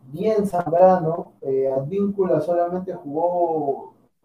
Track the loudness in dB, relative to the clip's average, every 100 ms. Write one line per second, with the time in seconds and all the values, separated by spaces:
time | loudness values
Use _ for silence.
0 | -16 -4 -2 0 0 -4 0 6 6 6
1 | 0 -4 -8 _ -2 0 0 -2 -2 -2
2 | -2 0 0 0 2 0 0 -2 -6 -10
3 | -6 -2 0 0 0 0 -2 -6 -8 _
4 | _ _